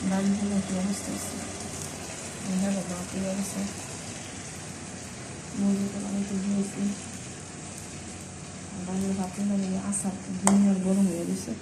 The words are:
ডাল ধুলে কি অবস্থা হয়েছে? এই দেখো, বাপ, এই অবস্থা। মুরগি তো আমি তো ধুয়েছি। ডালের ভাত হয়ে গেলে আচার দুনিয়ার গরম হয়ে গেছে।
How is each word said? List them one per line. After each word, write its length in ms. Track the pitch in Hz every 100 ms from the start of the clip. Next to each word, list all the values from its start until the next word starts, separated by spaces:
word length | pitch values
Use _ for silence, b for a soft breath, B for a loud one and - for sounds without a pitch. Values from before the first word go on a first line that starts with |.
| 190
ডাল 160 | 190 196 202
ধুলে 200 | 202 196 190
কি 80 | 185
অবস্থা 280 | 196 196 -
হয়েছে? 240 | - - - - - - - - - - - - - 196
এই 80 | 185
দেখো, 200 | 196 196 175
বাপ, 180 | 180 180 190
এই 80 | 190
অবস্থা। 280 | 196 196 190 202 - - - - - - - - - - - - - - - - - - -
মুরগি 280 | 202 196 196
তো 40 | 202 202
আমি 140 | 196 196
তো 60 | 196
ধুয়েছি। 380 | 196 202 196 - 202 - - - - - - - - - - - - - - - - - - 190 180
ডালের 280 | 190 196 196
ভাত 140 | 185 196
হয়ে 120 | 202 196
গেলে 160 | 190 190 196
আচার 240 | 202 196 190 - 185 196
দুনিয়ার 320 | 202 202 190 185
গরম 200 | 196 190
হয়ে 140 | 170 175
গেছে। 220 | 190 - -